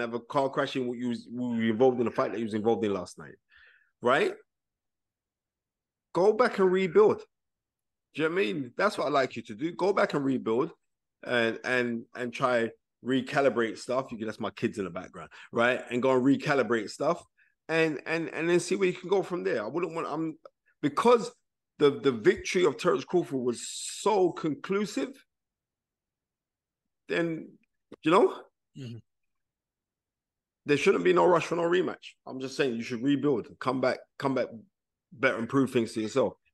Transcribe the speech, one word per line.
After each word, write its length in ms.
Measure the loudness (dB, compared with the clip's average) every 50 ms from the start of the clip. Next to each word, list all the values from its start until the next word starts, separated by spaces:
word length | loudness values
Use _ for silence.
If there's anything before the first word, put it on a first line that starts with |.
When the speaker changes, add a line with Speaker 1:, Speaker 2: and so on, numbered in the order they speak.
Speaker 1:
another 200 | -4 -4 -6 -8
car 280 | -8 -4 -2 0 0 0
crash 260 | 0 -2 -4 -2 -2
in 100 | -4 -4
what 120 | -4 -4 -4
you 100 | -4 -4
was, 180 | -4 -6 -8 -10
what 280 | -8 -6 -4 -4 -2
you 60 | 0 0
were 60 | 2 4
involved 260 | 6 6 4 4 4
in 60 | 0
the 80 | -2 0
fight 180 | -2 -2 -2
that 80 | -2 -4
you 60 | -6
was 100 | -4 -4
involved 300 | -2 0 0 2 2 0
in 100 | -2 -2
last 240 | -2 -4 -8 -12 -16
night, 160 | -18 -20 -20 -20 _ _ _ -20 -20 -20 _ _ _ _ _ _ 0
right? 320 | 2 2 2 2 0 -2 -6 _ _ _ _ _ _ _ _ _ _ _ _ _ _ _ _ _ _ _ _ _ _ _ _ _ _ _ _ _ _ _ _ _ _ -2
Go 200 | 2 4 4 4
back 280 | 4 2 2 2 2
and 100 | 2 4
rebuild. 520 | 4 2 0 4 4 6 6 6 4 2 -4 -12 _ _ _ _ _ _ _ _ _ _ _ _ _ _ _ _ _
Do 80 | -4 -2
you 60 | -2
know 60 | 0
what 60 | -2
I 40 | -2
mean? 280 | -2 -2 -4 -6 -8 -4
That's 220 | -2 -2 -2 0 -2
what 80 | -2
I'd 60 | 0 2
like 240 | 2 2 0 -2
you 60 | -8 -12
to 120 | -12 -10
do. 180 | -8 -8 -8 -4
Go 200 | -2 0 0 2
back 220 | 2 0 0 0
and 100 | -2 0
rebuild 460 | 0 -2 -2 0 0 0 0 0 -2 -4 -12 _ _ _ _ _ _ _ _ -6
and, 340 | -2 0 2 2 2 0 -2 -2
and, 380 | 0 0 0 0 0 -2 -6 -8 -12 -10
and 180 | -10 -8 -8 -4
try 380 | -2 0 0 2 2 0 -2 -4 -10 _ _ _ _ -4
recalibrate 720 | -2 -2 -2 -2 0 0 2 2 2 2 2 0 -2 -4 -8
stuff. 340 | -8 -4 -4 -4 -4 -6 -8
You 60 | -8
can, 80 | -8
that's 140 | -8 -6 -6
my 100 | -6 -6
kids 280 | -4 -4 -4 -4 -2 -4
in 60 | -6
the 60 | -6
background, 400 | -8 -10 -12 -14 -16 -18 -18 -18 -20 -20 -20 -6
right? 300 | -2 0 2 2 2 0 -4 -4
And 120 | -4 0 2
go 100 | 2 2
and 100 | 4 4
recalibrate 680 | 4 2 2 2 2 2 2 2 2 0 -2 -2 -6
stuff 340 | -6 -4 -2 -2 -2 -2 -6 _ _ _ _ _ _ _ _ -4
and, 320 | 0 2 2 2 0 -4 -6
and, 220 | -4 -4 -4 -4 -6
and 180 | -6 -4 0 2
then 120 | 2 2
see 160 | 2 0 0
where 120 | 0 0 0
you 60 | 0
can 140 | -4 -4 -2
go 140 | 0 0 0
from 220 | -2 -4 -4 -2
there. 200 | -2 -2 -2 -4
I 40 | -4
wouldn't 260 | -4 -4 -4 -4 -4
want, 120 | -6 -6 -4
I'm, 280 | -4 -4 -4 -6 -6 -10 _ -20 -20 _ _ _ _ _ -4
because 480 | -2 0 2 6 6 6 6 4 -2 -10 _ _ _ _ _ _ _ _ 4
the, 120 | 4 4
the 220 | 4 4 2 0 0
victory 520 | 4 4 2 2 2 -2 -2 0 2 2
of 120 | 2 0
Terence 280 | 0 0 0 0 0 -2
Crawford 360 | 0 0 0 0 0 -4 -4
was 260 | -2 -2 -4 -4 -8 -12
so 640 | -12 -12 -12 -12 -12 -4 -2 0 2 2 2 2
conclusive, 800 | 0 -2 -4 -4 -4 -6 -4 -4 -2 -2 -2 -2 -4 -6 -6 -6 -8 -14 _ _ _ _ _ _ _ _ _ _ _ _ _ _ _ _ _ _ _ _ _ _ _ _ _ _ _ _ _ _ _ _ _ _ _ _ _ -4
then, 400 | -2 -2 -2 -2 -4 -6 -10 -14 -18 _ _ _ _ _ _ _ -20 -6 0
you 80 | 2
know, 240 | 4 4 4 4 2 -4 -12 -20 _ _ _ _ _ -16
Speaker 2:
Mm-hmm. 180 | -14 -14 -14 -16 -18 _ _ _ _ _ _ _ _ _ _ _ _ _ _ _ _ _ _ _ _ _ _ _ _ _ _ _ _ _ _ _ _
Speaker 1:
there 140 | 0 0 4
shouldn't 260 | 4 4 2 4 2
be 80 | 2 4
no 140 | 4 6
rush 180 | 6 4 4 2
for 120 | 0 -2
no 60 | -2 0
rematch. 500 | 0 2 0 0 -2 -4 -8 -14 -20 -20 _ _
I'm 140 | -14 -10 -10
just 160 | -10 -8 -2
saying 180 | -2 0 0 0
you 80 | -4 -6
should 200 | -6 -6 -2 0
rebuild, 460 | 0 2 2 2 0 0 0 -2 -6 -12 -6
come 240 | -4 -2 -2 0 0
back, 160 | 0 0 -2 -6 _ _ -6
come 160 | -4 -2 0
back 120 | 0 -2 -4 -6 -12 -20 _ _ _ _ _ _ _ _ _ -6
better 240 | 0 0 2 2
and 100 | 0 -2
prove 240 | 0 2 2 2 2
things 220 | 2 0 0 0 -2
to 80 | -4
yourself. 320 | -4 0 0 2 2 2 -2 -6 _ _